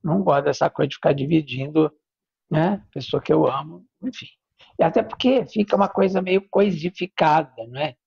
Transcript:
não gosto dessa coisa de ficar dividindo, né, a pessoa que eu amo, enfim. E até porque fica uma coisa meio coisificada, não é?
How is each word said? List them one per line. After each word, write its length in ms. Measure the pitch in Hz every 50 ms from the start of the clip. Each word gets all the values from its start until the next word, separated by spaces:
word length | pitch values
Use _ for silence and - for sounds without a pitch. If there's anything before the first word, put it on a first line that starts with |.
| -
não 180 | 165 156 196
gosto 240 | 190 180 147 143 143
dessa 240 | 147 139 - 151 151
coisa 200 | _ - 156 143
de 60 | -
ficar 160 | - - 156
dividindo, 800 | 147 143 135 143 165 160 151 135 123 127 135 143 151 156 156 147 _ _ _ _ _ _ _ _ _ _ _ _
né, 320 | 156 156 160 185 208 202 - _
a 60 | _
pessoa 260 | 143 127 - - 143
que 140 | - - 156
eu 140 | 156 156 131
amo, 360 | 123 139 151 156 170 180 190 _ _ _
enfim. 280 | - 262 - - - - _ _ _ _ _ _ - _ _ -
E 40 | 165
até 180 | 165 165 233
porque 420 | 226 - - - - 247 262 254 190 -
fica 280 | - 220 208 - -
uma 140 | 196 202 190
coisa 320 | - - 196 190 190 185
meio 260 | 185 185 185 196 196 _
coisificada, 1160 | - 185 202 208 180 156 151 175 - - 180 185 _ - 175 156 151 160 156 139 _ - 113 117
não 140 | 123 135
é? 140 | 151 147 127 _ _